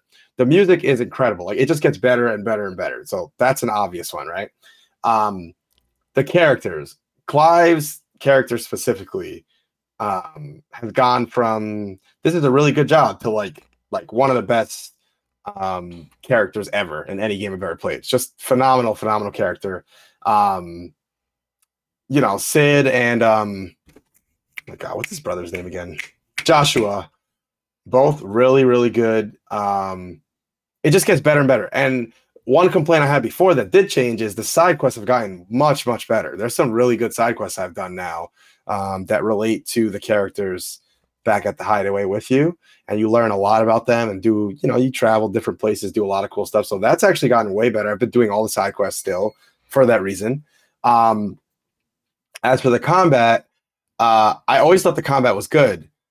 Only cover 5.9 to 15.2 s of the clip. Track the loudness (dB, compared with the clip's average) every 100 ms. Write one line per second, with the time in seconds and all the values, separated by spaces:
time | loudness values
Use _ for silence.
5.9 | _ _ -2 0 4 4 2 -2 -10 -12
6.9 | -18 _ _ -4 2 4 6 6 4 -2
7.9 | -12 _ _ 2 2 2 -4 -6 -8 -2
8.9 | -4 -4 -10 -10 -14 _ _ _ _ _
9.9 | -8 -6 -6 -8 -18 -20 -20 _ -16 -8
10.9 | 0 2 2 -2 -2 0 -2 -4 -8 -10
11.9 | -12 _ _ -2 0 2 4 2 2 2
12.9 | 4 2 0 -4 -4 -4 -10 _ _ -10
13.9 | -10 -6 0 0 0 0 -2 -2 -8 -18
14.9 | _ _ _